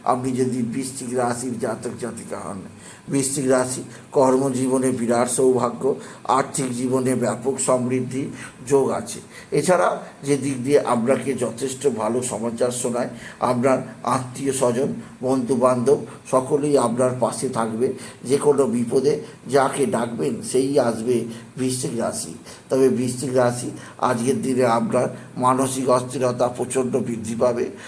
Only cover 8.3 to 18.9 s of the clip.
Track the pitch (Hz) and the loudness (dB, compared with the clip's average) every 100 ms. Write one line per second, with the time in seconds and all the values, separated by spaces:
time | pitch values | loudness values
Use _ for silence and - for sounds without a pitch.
8.3 | - - - 123 139 123 104 - - - | -8 -14 -16 4 4 4 0 -4 -12 -12
9.3 | - - 151 147 180 180 - - - 139 | -18 -2 0 4 4 4 0 -10 -10 -2
10.3 | 143 135 127 123 143 - 120 113 131 - | 0 0 -4 4 4 4 0 2 0 0
11.3 | 117 117 - 135 - 143 113 110 120 127 | -2 -4 -4 -6 0 0 0 0 0 -2
12.3 | 104 117 113 127 120 127 120 120 - - | -4 -4 0 0 0 -2 -2 -4 -6 -16
13.3 | - 120 123 131 127 123 - - 131 127 | -2 0 2 2 2 -2 -6 -2 -2 -2
14.3 | - 135 131 123 117 147 - - - 127 | -6 -2 2 2 2 0 -4 -10 -6 0
15.3 | 131 117 131 123 123 120 147 - - - | 0 2 0 0 0 2 2 0 -16 -2
16.3 | - 131 151 147 143 120 117 127 123 113 | -2 0 -2 2 2 2 2 0 0 -2
17.3 | 120 131 123 113 113 131 127 - - 120 | -2 -4 -2 -4 -2 -2 -4 -12 -14 -2
18.3 | 139 147 135 131 120 117 | 2 4 4 2 2 0